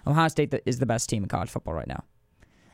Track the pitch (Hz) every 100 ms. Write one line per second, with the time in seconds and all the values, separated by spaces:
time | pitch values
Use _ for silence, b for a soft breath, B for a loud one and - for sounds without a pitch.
0 | - 151 165 - 147 139 - 120 123 113
1 | - 113 98 95 87 - - 80 62 67
2 | - _ _ b b b b